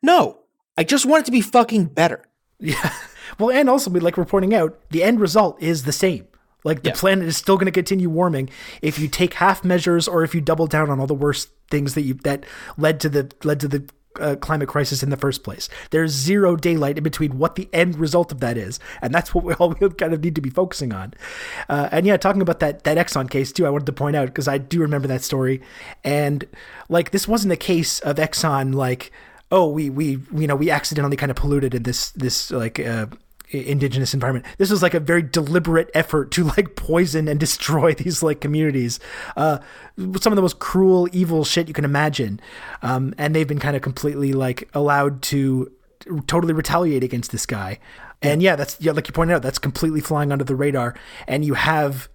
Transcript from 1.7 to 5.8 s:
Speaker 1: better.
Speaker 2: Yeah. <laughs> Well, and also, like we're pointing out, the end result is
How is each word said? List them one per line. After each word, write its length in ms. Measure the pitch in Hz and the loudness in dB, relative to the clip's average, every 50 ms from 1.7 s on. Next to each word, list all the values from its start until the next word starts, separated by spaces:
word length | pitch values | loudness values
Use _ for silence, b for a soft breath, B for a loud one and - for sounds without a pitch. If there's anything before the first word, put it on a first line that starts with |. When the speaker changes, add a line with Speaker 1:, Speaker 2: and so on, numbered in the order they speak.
| 226 214 180 | 4 0 0
Speaker 1:
better. 380 | 160 - - 160 170 - - - _ _ _ _ _ _ _ | 0 2 2 2 2 2 -2 -10 _ _ _ _ _ _ _
Speaker 2:
Yeah. 320 | - 156 143 - - 151 B B | -6 -6 -4 -2 -2 -4 B B
<laughs> 60 | B B B B B B B B | B B B B B B B B
Well, 100 | 202 240 | 0 2
and 200 | 254 269 294 262 | 4 4 6 6
also, 200 | 254 277 269 202 | 4 4 2 2
like 280 | 180 175 165 170 170 - | 0 2 2 2 0 0
we're 80 | 175 | -2
pointing 280 | - - 196 185 190 220 | 2 2 2 4 4 4
out, 240 | 214 165 156 - - _ - | 4 2 2 -2 -6 _ -4
the 100 | 156 165 175 | 0 2 4
end 180 | 208 247 220 | 4 4 4
result 380 | 208 175 151 220 208 175 143 - 160 | 2 4 6 4 4 4 2 -2 -2
is 200 | 160 170 156 | 0 0 0